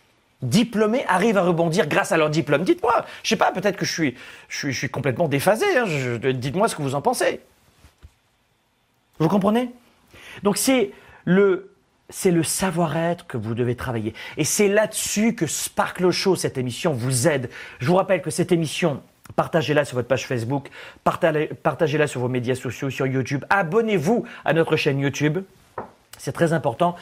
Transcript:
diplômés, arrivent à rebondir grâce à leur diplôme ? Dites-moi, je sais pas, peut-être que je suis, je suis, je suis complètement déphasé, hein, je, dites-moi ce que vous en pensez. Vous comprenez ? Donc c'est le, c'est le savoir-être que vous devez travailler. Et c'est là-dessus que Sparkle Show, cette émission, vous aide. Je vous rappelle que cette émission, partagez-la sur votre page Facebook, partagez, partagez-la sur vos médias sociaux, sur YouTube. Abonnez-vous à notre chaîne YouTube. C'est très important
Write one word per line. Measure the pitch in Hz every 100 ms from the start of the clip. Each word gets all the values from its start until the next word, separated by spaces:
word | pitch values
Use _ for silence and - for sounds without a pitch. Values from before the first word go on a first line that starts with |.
| _ _ _ _
diplômés, | 127 160 247 202 214 220 -
arrivent | 180 226 202
à |
rebondir | 175 160 170 170 151
grâce | 160 -
à | 165
leur | 151
diplôme ? | 151 156 143
Dites-moi, | 185 349 466 453 - -
je | -
sais | 226
pas, | -
peut-être | 190 202 185
que |
je | 160
suis, | - 156 - - - -
je | -
suis, | 143
je | 120
suis | 135
complètement | - 139 117 165
déphasé, | 139 180 214 403 302
hein, |
je, | 220 147 123 120 131
dites-moi | 131 131 165 220
ce | -
que |
vous | 139
en | 139
pensez. | 226 254 339 - - _ _ _ - _ - _ _ _ _ _ _ _ _ _ _ -
Vous | 160
comprenez ? | 196 190 226 247 - _ _ _ - - -
Donc | 202 190
c'est | - 262 - - - - -
le, | 185 202 175 - _ _ _ -
c'est | - 190
le | 170
savoir-être | 156 - 190 165 165 160 165 170 -
que | 123
vous | 107
devez | 117 123 120
travailler. | 135 113 107 - - -
Et |
c'est | 156 - 202
là-dessus | 208 214 - - 202 226
que | - 156
Sparkle | - - - - - 180
Show, | 165 196 170
cette | 139 135
émission, | 127 120 180
vous | 131 123 127 156
aide. | 143 120 - - -
Je | 123
vous | 180
rappelle | 190 185
que | 156
cette | 165 170
émission, | 170 156 - 170 131 - _ - -
partagez-la | 143 165 135 147 139
sur |
votre | 123 120
page | 127 -
Facebook, | 123 113 139 - - - -
partagez, | - - 170 151 151
partagez-la | 135 165 131 156 151 147
sur | 131
vos | 123
médias | 127 120 127
sociaux, | 131 - 139
sur | - 135
YouTube. | 131 127 139 -
Abonnez-vous | 202 170 214 226 196 143 233 - -
à | -
notre | 156 160 156
chaîne | 156 139
YouTube. | 139 139 147 156 190 _ _ - - - _ -
C'est | -
très | 131 160
important | 160 139 117 175 175